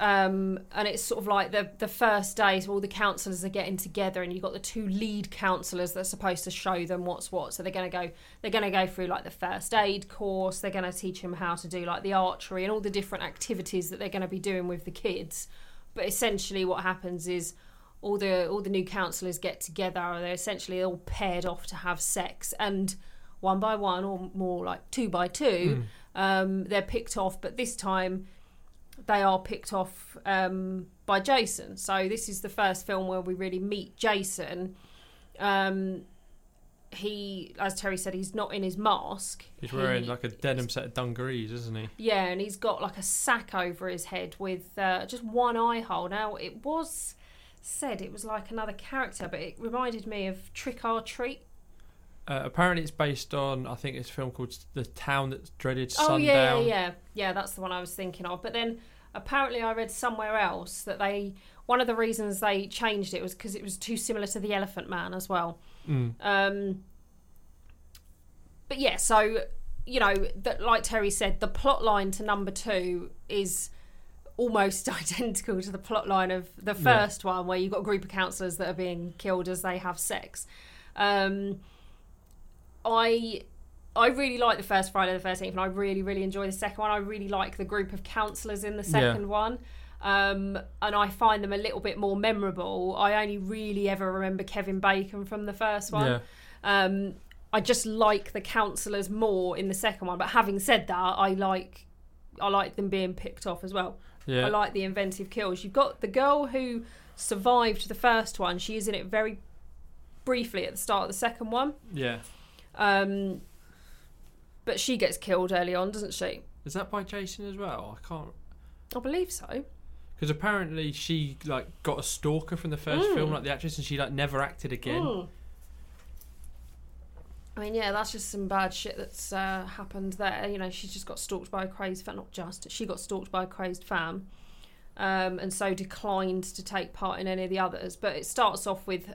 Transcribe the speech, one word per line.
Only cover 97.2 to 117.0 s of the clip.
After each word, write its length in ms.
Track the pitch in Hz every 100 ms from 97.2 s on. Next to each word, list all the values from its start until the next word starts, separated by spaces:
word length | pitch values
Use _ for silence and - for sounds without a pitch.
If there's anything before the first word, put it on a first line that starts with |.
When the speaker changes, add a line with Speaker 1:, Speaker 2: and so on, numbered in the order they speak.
| - - -
Speaker 1:
I 80 | 214
just 240 | 202 240
like 480 | 220 220 214 214 -
the 80 | 208
counsellors 720 | 190 233 208 - - 202 185
more 460 | 208 220 190 180 -
in 80 | 190
the 60 |
second 320 | 190 220 - 180
one. 100 | 175
But 100 | 165
having 320 | 240 196 196
said 260 | 196 226 -
that, 80 |
I 360 | 180 185 - 196
like, 560 | 190 196 190 - - - - - - - -
I 80 | 196
like 280 | 196 190 -
them 120 | 196
being 240 | 196 185
picked 300 | 180 202 - 202
off 180 | 175
as 100 | 190
well. 220 | 196 170 - - - -
Speaker 2:
Yeah. 200 | 127 123
Speaker 1:
I 40 |
like 220 | 208 208
the 120 | 196
inventive 460 | 190 196 196 190 196
kills. 340 | - 202 185
You've 80 | 190
got 280 | 269 269 -
the 60 | 208
girl 400 | 226 277 285 269
who 380 | 262 254 233 233 - - -
survived 720 | - 202 214 247 226 214 -
the 60 |
first 440 | 214 247 226 220 -
one. 200 | 180 180
She 180 | - 220
is 100 | 208
in 80 |
it 120 | 202 185
very 340 | 214 214 214 - - - - - - - -
briefly 400 | - 247 233 190
at 80 | 180
the 60 | -
start 240 | - 202
of 60 | 190
the 60 | 196
second 320 | 233 233 220
one. 220 | 233 285 294 -
Speaker 2:
Yeah. 260 | 165 123 113 - - - - - -
Speaker 1:
Um, 640 | 208 196 196 196 196 185 - - - - - - - - - - - -
but 140 | - 196
she 180 | - 247
gets 200 | 208 -
killed 340 | - 180 180
early 240 | 185 175
on, 160 | 180 190
doesn't 240 | 214 208
she? 280 | - - - - -
Speaker 2:
Is 100 | 151
that 140 | 180 190
by 140 | 208